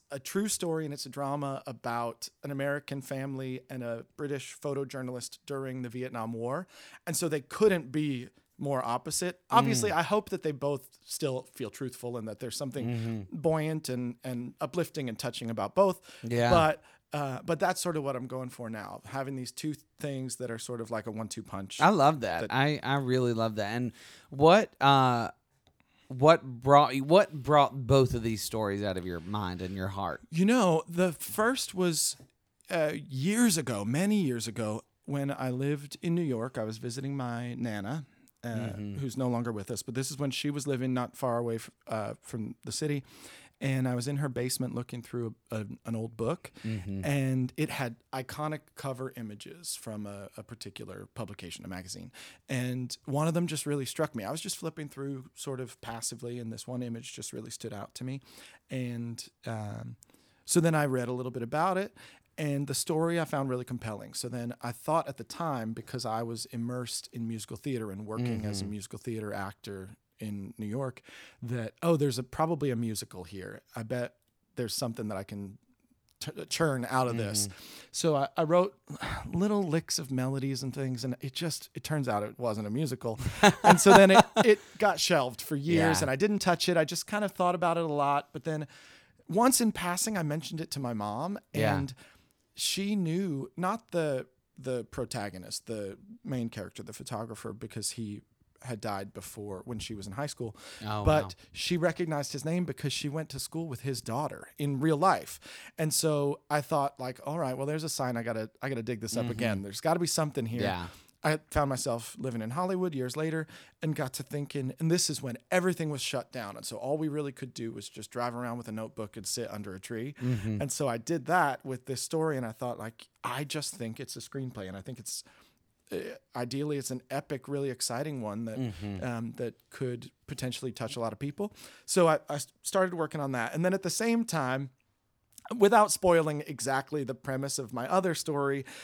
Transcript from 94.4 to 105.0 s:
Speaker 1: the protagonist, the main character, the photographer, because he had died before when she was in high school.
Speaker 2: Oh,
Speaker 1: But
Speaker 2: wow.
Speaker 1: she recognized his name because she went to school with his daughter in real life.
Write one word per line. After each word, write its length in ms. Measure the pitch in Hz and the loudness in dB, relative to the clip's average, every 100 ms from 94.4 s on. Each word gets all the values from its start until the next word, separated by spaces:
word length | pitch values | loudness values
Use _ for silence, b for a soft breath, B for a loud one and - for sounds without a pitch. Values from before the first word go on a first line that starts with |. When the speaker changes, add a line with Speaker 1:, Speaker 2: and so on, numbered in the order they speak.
| _ - | _ -10
Speaker 1:
the 260 | 135 123 107 | -4 -4 -4
protagonist, 800 | - 117 120 101 92 104 - - | -6 -6 -4 -6 -8 -10 -10 -8
the 300 | 110 98 101 101 233 208 | -6 -8 -10 -16 -14 -6
main 240 | 127 117 | -4 -4
character, 340 | 110 95 - | -6 -10 -12
the 100 | 107 | -14
photographer, 600 | - 131 107 113 107 - | -14 -8 -8 -8 -8 -10
because 380 | 107 113 113 - | -10 -10 -6 -6
he 300 | - 107 104 - _ _ _ | -6 -8 -10 -14 _ _ _
had 180 | 127 110 | -10 -8
died 320 | 113 98 98 | -4 -4 -6
before 480 | - - - 104 92 | -12 -14 -12 -10 -10
when 160 | 123 113 | -10 -8
she 140 | - | -8
was 120 | 107 98 | -10 -8
in 80 | |
high 120 | 104 147 | -6 -6
school. 280 | - 117 - B B 107 | -6 -10 -10 B B -4
Speaker 2:
Oh, 200 | 107 104 | 0 4
Speaker 1:
But 180 | 156 | 4
Speaker 2:
wow. 60 | 98 - b | 2 -6 b
Speaker 1:
she 240 | - - 175 | -6 -2 2
recognized 560 | 170 156 170 147 139 | 2 0 -2 -2 -4
his 100 | 139 | -4
name 220 | 156 175 160 | -2 0 -2
because 260 | 131 143 | -4 -4
she 160 | - 147 | -2 -4
went 220 | 151 151 | -6 -6
to 100 | 135 | -8
school 280 | - 160 165 | -8 -6 -6
with 140 | 123 | -6
his 200 | 139 123 | -4 -4
daughter 480 | - 120 151 - - - | -4 -2 -2 -6 -12 -4
in 240 | 143 135 | 0 2
real 160 | 156 | 4
life. 420 | 147 | 6